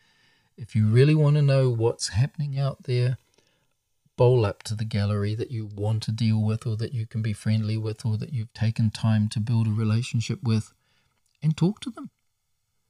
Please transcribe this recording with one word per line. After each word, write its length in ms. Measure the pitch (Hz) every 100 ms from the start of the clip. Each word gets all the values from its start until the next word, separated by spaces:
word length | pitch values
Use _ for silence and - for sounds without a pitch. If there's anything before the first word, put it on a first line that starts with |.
| _ _ _ _ _ -
If 180 | - 110
you 120 | 107
really 260 | 117 147
want 220 | 156 143 147
to 80 |
know 260 | 139 135 131
what's 380 | 117 113 - -
happening 500 | 95 143 - 147 135
out 280 | 139 - -
there, 340 | 123 123 131 _ _ _ _ _ _ _ _ _ -
bowl 260 | 123 127
up 200 | 104 -
to 120 | - 107
the 100 | 110
gallery 500 | 104 101 104 101 107
that 160 | -
you 160 | 113 104
want 340 | 101 104 110
to 80 | -
deal 300 | 110 113 110
with 240 | 107 110 120
or 100 | 107
that 180 | 117 127
you 100 | 110
can 160 | 110
be 100 | 110
friendly 460 | 104 - 110 107 110
with 260 | 107 107
or 140 | 113 107
that 160 | -
you've 200 | 127 110 -
taken 340 | 110 113 110
time 400 | - 117 110 107
to 100 | -
build 280 | 107 117 110
a 40 |
relationship 680 | 107 110 110 120 120 - 113
with 320 | 117 110 - _ _ _ _ _ _ _
and 120 | 151 156
talk 240 | 170 208
to 100 | -
them. 180 | 233 277 _ _ _ _ _ _ _